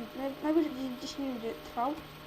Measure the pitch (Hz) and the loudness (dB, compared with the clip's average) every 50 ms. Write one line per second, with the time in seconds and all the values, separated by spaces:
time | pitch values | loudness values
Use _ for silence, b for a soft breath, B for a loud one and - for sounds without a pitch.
0 | 233 214 - 254 269 269 269 - - 302 311 339 311 294 254 254 262 262 247 - | -8 -6 -4 -2 -2 -2 -2 0 2 6 6 6 6 4 2 -2 -2 -2 -2 -4
1 | - 262 - - 277 269 254 226 220 226 - - - - - 240 240 277 311 320 | -4 -6 -4 -2 -2 -2 -2 -2 -2 -2 -4 -4 -8 -6 0 2 2 2 2 0
2 | - - - - - | -4 -10 -12 -12 -12